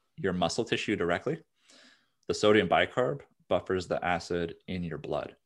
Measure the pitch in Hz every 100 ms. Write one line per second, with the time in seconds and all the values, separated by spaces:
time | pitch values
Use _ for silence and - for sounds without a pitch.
0 | _ - 95 90 85 - 113 117 - 98
1 | 87 87 - 160 - _ _ - - _
2 | _ _ - 107 104 107 90 82 90 -
3 | 127 147 - _ - 92 - 92 82 -
4 | 87 85 - 87 85 - - 92 87 73
5 | 71 76 - -